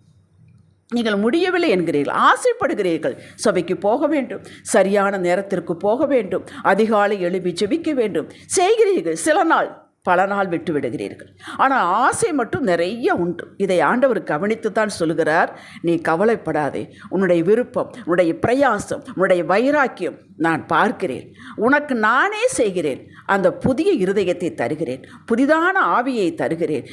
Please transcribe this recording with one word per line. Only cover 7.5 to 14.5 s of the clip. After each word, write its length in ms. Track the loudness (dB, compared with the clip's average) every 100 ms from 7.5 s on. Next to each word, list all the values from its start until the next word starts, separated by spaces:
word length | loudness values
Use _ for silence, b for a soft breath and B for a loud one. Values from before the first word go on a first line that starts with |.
ஜெபிக்க 400 | -2 -2 -2 -2
வேண்டும், 360 | -2 0 -2 -6 B B 0
செய்கிறீர்கள். 560 | 4 4 4 2 -2
சில 320 | -2 0 2
நாள், 380 | 2 2 0 -6 -20 _
பல 240 | 2 2 2
நாள் 220 | 0 -2
விட்டு 240 | -2 -2
விடுகிறீர்கள். 560 | -2 -2 -4 -8 -10 -20 -20 B 0
ஆனால் 280 | 2 2 2
ஆசை 400 | 2 2 2 0
மட்டும் 300 | -2 -2 -2
நிறைய 520 | 0 0 0 -2 -2
உண்டு. 320 | 0 -2 -4 -10 -6
இதை 240 | 0 2
ஆண்டவர் 420 | 4 4 2 0
கவனித்து 500 | -2 -2 -2